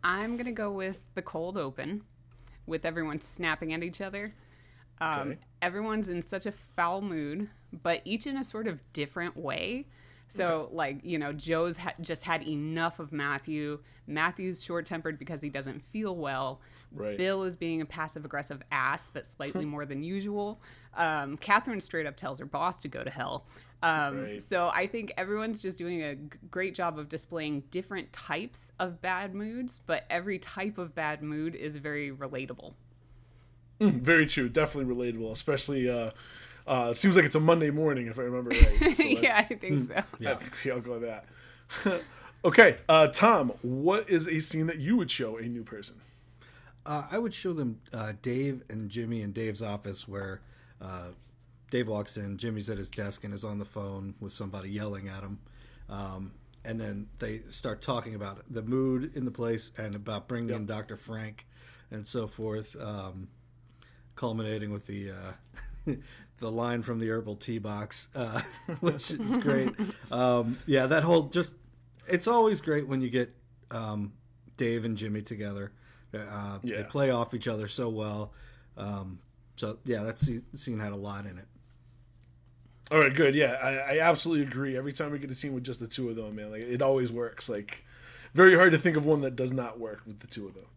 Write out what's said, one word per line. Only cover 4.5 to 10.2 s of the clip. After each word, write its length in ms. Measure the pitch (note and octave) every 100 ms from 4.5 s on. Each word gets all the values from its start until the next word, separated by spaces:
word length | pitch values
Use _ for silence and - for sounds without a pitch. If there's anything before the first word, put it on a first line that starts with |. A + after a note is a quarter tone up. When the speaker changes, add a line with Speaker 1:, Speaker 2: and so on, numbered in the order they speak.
| - - - - -
Speaker 1:
Um, 180 | D#3+ D3 C#3
Speaker 2:
Okay. 60 | D3 - -
Speaker 1:
everyone's 480 | F3 F#3+ A3 A3 F#3+
in 140 | F3
such 240 | E3+ F#3+ G#3
a 60 |
foul 500 | G#3 - - E3+ F#3+
mood, 480 | G3+ D#3+ C#3+ D#3+ G#3 - - E3
but 180 | F3 E3+
each 220 | - A3 C#4+
in 100 | C4+
a 80 |
sort 220 | C4+ G#3+ A3
of 140 | D#3+ -
different 440 | - C#3+ - F3 E3+
way. 500 | D#3 - F#3+ B3 C#4+ - - -